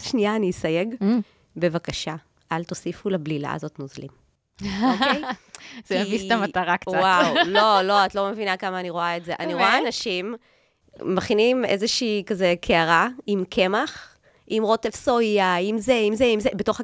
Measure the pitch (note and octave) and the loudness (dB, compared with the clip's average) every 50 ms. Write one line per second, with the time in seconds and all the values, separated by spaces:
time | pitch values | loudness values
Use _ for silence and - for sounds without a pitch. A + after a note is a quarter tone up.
0 | - - - A#3 G3+ G#3 G#3+ A3 G3+ F3+ F3 - - D#3+ D#3+ E3+ F#3+ A3+ A#3 - | -6 -4 0 2 2 2 2 2 0 0 -2 -2 -2 -2 0 0 -2 -2 -4 -2
1 | G3+ G3+ A#3+ A#3 G3+ - _ _ _ _ _ D#3+ E3+ F3 D#3 E3+ - - - - | 0 2 2 2 0 -4 _ _ _ _ _ -2 -2 0 0 -2 -4 -6 -8 -6
2 | - D#3+ D#3 D#3+ - _ _ _ _ _ E3 E3 E3+ - F3 - - F3 F3 - | -6 -8 -8 -10 -12 _ _ _ _ _ -6 -6 -4 -6 -10 -8 -8 -8 -8 -6
3 | - G#3 F#3+ E3+ D3 - D#3 C#3+ C#3+ B2+ C3 D#3 D#3 D3+ - - C#3 C3+ - - | -4 -4 -4 -2 -2 -4 -4 -4 -4 -6 -6 -6 -8 -10 -10 -12 -14 -12 -12 -14
4 | - C#3 - _ _ _ _ _ _ _ _ - G3 G3+ F#3+ G3 A3+ C4 A#3 G3+ | -16 -16 -18 _ _ _ _ _ _ _ _ -10 -8 -6 -4 0 0 0 2 2
5 | C4 C#4+ C4 D4 C#4+ B3+ A3+ - _ _ - - - - - A#3+ - - G3 F3+ | 2 0 0 -2 -4 -8 -10 -12 _ _ -20 -20 -20 -18 -20 -20 -8 -4 -2 -2
6 | G3+ F#3+ G#3 G3+ G3 F#3+ - A3 G3 E3 - F3+ F3 E3+ F3 G3 - F#3+ F3+ E3+ | 0 -2 -2 -4 0 0 0 0 0 -2 -2 -2 0 0 0 -2 -2 -2 0 2
7 | F#3 F#3+ F#3 F3 - E3+ C#3+ - E3+ E3+ F#3+ - G#3+ A3 G#3 F#3+ F#3 F#3+ G3+ G3+ | 4 4 4 4 4 4 4 2 2 2 4 4 4 6 4 4 4 4 4 4
8 | F#3+ F#3+ - G3+ G3 G3 G#3 G#3+ G#3+ G3 F#3 F#3 G#3 F#3+ F#3 F#3 F3+ F3+ E3 F3 | 4 2 0 -2 -2 -2 -4 -4 -4 -4 -4 -4 -4 -4 -4 -4 -6 -6 -4 -4
9 | E3+ E3+ E3+ F3 E3+ F3 E3 - E3+ D#3+ F3 E3+ G3 G3 G#3+ C4 D#4+ - - - | -2 -2 -4 -4 -6 -6 -6 -6 -4 -4 0 2 4 4 4 2 2 -2 -4 -4
10 | - A#3 F3+ F3+ F3+ A3 A#3 A3+ - _ _ _ _ _ _ _ _ _ _ - | -4 -4 -4 -4 -4 -6 -8 -10 -14 _ _ _ _ _ _ _ _ _ _ -8
11 | - - F#3 F3+ - - G3+ G#3 A3 A#3+ B3+ B3+ A#3 - G3+ F#3+ G#3 A#3 - - | -4 -2 -2 -2 0 0 2 4 4 4 4 2 2 0 0 0 0 -2 -2 -2
12 | B3+ A3+ G#3 G#3 F#3 - G#3+ F3+ F#3+ F3 F3 E3+ - - G3+ E3 E3 D#3+ E3+ E3 | -2 0 -2 -2 -2 -4 -2 0 2 2 2 0 0 2 2 2 4 4 4 4
13 | G3 B3 B3+ C4+ - G#3 G3+ F#3+ F#3 - - A3+ F#3 F#3 G3+ A3+ D4 - - - | 4 0 -2 -8 -4 -2 -2 -2 -2 -2 0 0 2 2 2 0 -2 -4 -6 -14
14 | - - _ _ _ _ _ _ _ _ - A3 A3 G#3 A3+ A3+ - A3+ - - | -20 -20 _ _ _ _ _ _ _ _ -2 0 2 2 0 0 0 -6 -6 -4
15 | - - A#3 A#3 A#3 G#3+ G#3 G3+ F#3+ F#3 F3+ F3 F#3 G#3 A3 A3+ G3 B3 B3+ A3+ | -2 0 2 2 2 2 2 2 2 2 2 0 0 -2 -2 -2 0 2 2 2
16 | G#3+ G#3 A3 A3 C4 A#3+ A3 G#3 G3+ - - G3 G#3 A3 G#3+ - | 2 0 2 2 2 2 2 2 0 -2 -2 0 -2 -2 -2 -4